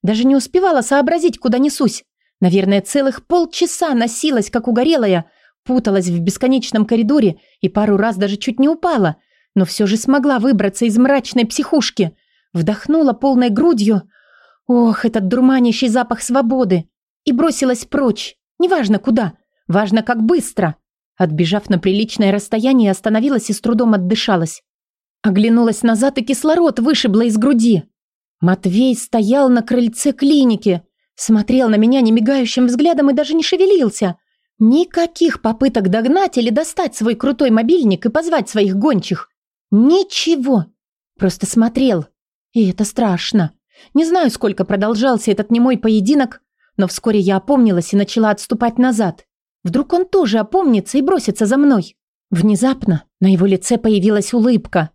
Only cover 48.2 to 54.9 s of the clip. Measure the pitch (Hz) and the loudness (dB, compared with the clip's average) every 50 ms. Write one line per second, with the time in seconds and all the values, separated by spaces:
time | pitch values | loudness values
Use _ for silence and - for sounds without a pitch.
48.2 | 220 214 208 202 - - 240 220 247 233 226 233 247 262 240 208 220 180 - - | 0 0 0 -2 -4 -6 -4 -2 -2 -4 -4 -4 -6 -4 -2 -2 -2 -4 -4 -8
49.2 | _ _ _ _ _ _ _ _ _ 180 165 254 285 - - 349 370 370 - 392 | _ _ _ _ _ _ _ _ _ -4 -2 -2 -2 0 -2 -2 -2 0 0 0
50.2 | 330 214 202 226 214 220 - 381 381 294 233 202 190 - - 277 269 285 381 320 | 0 2 0 -2 -2 0 -2 0 2 2 2 0 -2 -2 -2 -2 0 0 0 0
51.2 | - - 196 - 226 202 247 277 285 285 269 208 156 - _ _ _ _ _ _ | -2 -4 -4 -2 -2 0 2 2 2 2 2 2 0 -4 _ _ _ _ _ _
52.2 | _ _ - 165 175 214 214 190 233 262 262 262 - - 170 151 - _ _ _ | _ _ -4 0 2 2 2 2 0 0 -2 -2 -2 -2 -2 -2 -4 _ _ _
53.2 | 185 190 190 170 180 196 190 185 - - 240 233 226 226 214 202 180 214 214 208 | 2 2 4 4 2 2 0 0 0 -2 -4 0 0 0 0 2 2 2 0 0
54.2 | 196 - - 240 214 247 247 196 - - - 180 156 156 | -2 -2 -2 0 2 2 2 0 -2 -2 -4 -4 -4 -4